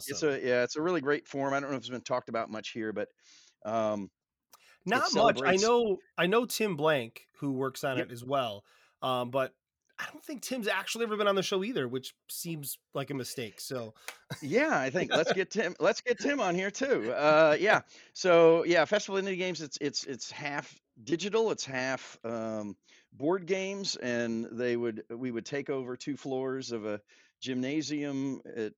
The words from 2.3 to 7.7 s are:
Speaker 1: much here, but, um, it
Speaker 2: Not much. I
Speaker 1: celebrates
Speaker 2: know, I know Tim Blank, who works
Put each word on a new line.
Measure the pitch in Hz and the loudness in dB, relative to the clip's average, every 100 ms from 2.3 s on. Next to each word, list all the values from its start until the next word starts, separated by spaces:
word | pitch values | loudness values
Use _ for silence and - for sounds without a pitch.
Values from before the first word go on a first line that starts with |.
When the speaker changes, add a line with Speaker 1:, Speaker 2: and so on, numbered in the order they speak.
| 113 110 | -4 -4
Speaker 1:
much | 107 - | -8 -8
here, | 117 110 | -6 -4
but, | 104 101 _ _ - _ _ | -4 -6 _ _ -20 _ _
um, | 107 113 107 104 95 _ _ _ _ - _ _ 180 | -4 0 0 -2 -6 _ _ _ _ -20 _ _ -2
it | 247 311 | 0 2
Speaker 2:
Not | |
much. | - 220 - | 6 4 4
I | 139 190 | 2 4
Speaker 1:
celebrates | |
Speaker 2:
know, | 220 240 220 185 - - | 4 4 4 -2 -4 -2
I | 175 | 2
know | 226 247 | 2 2
Tim | - 220 151 | 0 -2 2
Blank, | 156 147 117 - - _ | 2 2 0 -10 -20 _
who | 143 | -4
works | 131 131 | -2 -4